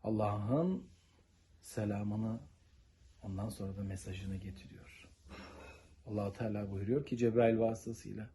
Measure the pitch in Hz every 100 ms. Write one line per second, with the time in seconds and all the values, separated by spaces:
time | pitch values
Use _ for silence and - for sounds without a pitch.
0 | 110 107 107 104 104 139 180 190 - -
1 | _ _ _ _ _ - - - 104 101
2 | 104 107 110 117 - - - - - _
3 | - - 101 95 107 - 98 95 98 95
4 | - 95 95 95 95 92 - - - -
5 | - - - - - - - - - -
6 | - 104 101 - 113 104 101 98 98 135
7 | 143 120 117 117 113 113 113 113 - 113
8 | - 104 107